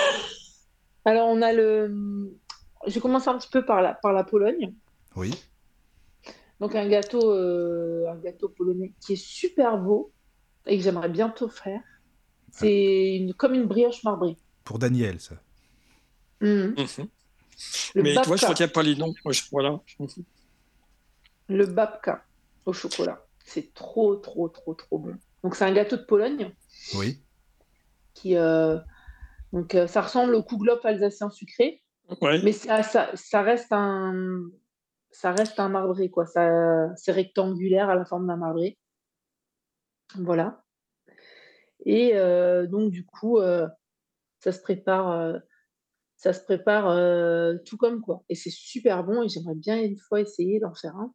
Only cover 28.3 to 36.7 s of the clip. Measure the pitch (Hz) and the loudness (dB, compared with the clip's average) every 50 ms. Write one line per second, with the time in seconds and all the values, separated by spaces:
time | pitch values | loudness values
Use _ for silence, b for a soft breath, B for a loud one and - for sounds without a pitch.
28.3 | 185 170 165 160 160 160 160 160 160 160 160 b b b b b b b b b | 2 2 4 4 4 4 4 2 2 0 -4 b b b b b b b b b
29.3 | b b b - - 180 175 170 - 180 175 175 - 214 190 208 - 254 247 247 | b b b -8 -6 -6 -4 0 2 2 2 4 2 -2 -2 0 0 2 2 4
30.3 | 240 220 220 - 247 208 208 233 240 240 240 226 214 190 202 202 202 - 208 208 | 2 2 0 -2 -4 0 2 2 2 2 0 -2 0 2 0 -2 -2 -4 -8 -8
31.3 | 202 - - - - - 240 294 320 - _ _ _ _ _ - 180 - - 143 | -8 -12 -16 -10 -2 0 0 0 0 -6 _ _ _ _ _ -18 -8 -2 0 2
32.3 | 151 165 185 208 208 208 - 247 220 220 214 - - 233 170 - - 180 - - | 2 4 2 2 0 0 -2 0 0 0 2 2 2 0 0 0 -4 -10 -8 -2
33.3 | - 214 202 214 240 240 233 - 214 208 202 202 196 190 190 190 185 185 185 185 | 0 2 2 2 2 0 0 -2 -2 0 0 0 -2 -2 -4 -4 -4 -4 -4 -6
34.3 | 185 180 175 175 185 _ _ _ _ _ _ _ _ _ _ _ _ - - 185 | -6 -8 -8 -12 -16 _ _ _ _ _ _ _ _ _ _ _ _ -6 -4 0
35.3 | 180 196 220 214 - - 196 190 190 190 190 190 180 190 190 180 185 180 170 165 | 0 0 0 0 -2 -4 -2 -2 -2 -2 -2 -2 -2 -2 -4 -2 -2 -2 -4 0
36.3 | - 180 170 170 170 170 165 165 | 0 2 2 4 4 2 2 2